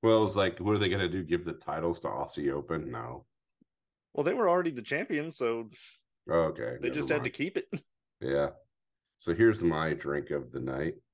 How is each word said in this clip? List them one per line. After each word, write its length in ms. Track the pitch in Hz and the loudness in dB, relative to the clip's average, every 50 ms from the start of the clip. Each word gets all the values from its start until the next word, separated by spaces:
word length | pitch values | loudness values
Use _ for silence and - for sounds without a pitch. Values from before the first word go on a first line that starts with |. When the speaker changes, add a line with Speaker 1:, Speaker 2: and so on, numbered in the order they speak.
| - | 6
Speaker 1:
Well, 200 | 113 113 110 107 | 6 6 6 6
it's 120 | 98 95 | 4 4
like, 240 | 101 95 92 87 - | 2 2 2 2 -2
what 160 | 90 101 107 | 0 2 2
are 20 | |
they 120 | 101 104 95 | 4 4 2
gonna 200 | 92 98 90 87 | 2 2 0 0
do? 140 | 82 95 90 | -2 -2 -2
Give 200 | 80 87 85 87 | 0 0 0 0
the 100 | 82 76 | -4 -8
titles 460 | - - - 73 80 80 85 85 - | -8 -8 -6 -4 -2 0 -2 -2 -2
to 60 | - 73 | -4 -4
Aussie 420 | - 64 73 - - - 73 69 67 | -4 -4 -6 -6 -6 -4 -2 -2 -2
Open? 380 | 73 71 - 82 78 - 67 | -2 -4 -4 -6 -4 -4 -6
No. 340 | 62 - - 60 64 - - _ _ _ _ _ _ _ _ _ _ _ _ _ _ _ _ _ _ | -8 -8 -10 -10 -12 -14 -16 _ _ _ _ _ _ _ _ _ _ _ _ _ _ _ _ _ _
Speaker 2:
Well, 100 | - 147 | -2 0
they 100 | 160 226 | 0 2
were 160 | 262 226 180 | 2 4 4
already 220 | 175 180 180 165 | 4 4 2 0
the 100 | 147 120 | -2 -4
champions, 560 | 107 - 139 151 196 - 165 147 151 165 160 | -6 -4 -4 -4 -2 -2 -2 -2 -2 -4 -4
so 320 | - 127 117 117 117 117 110 - - - - - _ _ _ _ _ _ - | -2 0 0 0 0 -4 -8 -14 -20 -20 -20 -20 _ _ _ _ _ _ 0
Speaker 1:
Okay, 480 | 80 85 82 78 - - - 57 - - | 2 2 4 2 0 -4 -6 -6 -6 -4
Speaker 2:
they 80 | - - | -4 -2
Speaker 1:
never 40 | - | -2
Speaker 2:
just 160 | 151 139 - | -2 0 0
had 80 | 156 | 0
to 120 | 147 135 123 | 0 0 -4
Speaker 1:
mind. 40 | - | -4
Speaker 2:
keep 240 | - 143 180 - | -4 -6 -4 -2
it. 100 | - - _ | -4 -6 _
<laughs> 140 | - 160 _ _ _ _ _ _ _ _ | -8 -10 _ _ _ _ _ _ _ _
Speaker 1:
Yeah. 300 | - 65 69 71 71 - - - _ _ _ _ _ _ _ _ _ _ _ _ | -4 0 0 2 0 0 -4 -10 _ _ _ _ _ _ _ _ _ _ _ _
So 160 | - 85 85 | -4 -4 2
here's 260 | 90 113 117 107 - | 6 6 6 6 4
my 320 | 85 85 80 78 80 80 78 | 0 0 0 0 0 0 -2
drink 380 | 78 - 71 71 73 71 - | -2 -2 -4 -4 -4 -2 -4
of 200 | 73 71 65 62 | -4 -4 -4 -6
the 80 | - 67 | -8 -8
night. 360 | 64 65 67 67 76 82 - - _ _ | -6 -4 -4 -2 -4 -4 -4 -8 _ _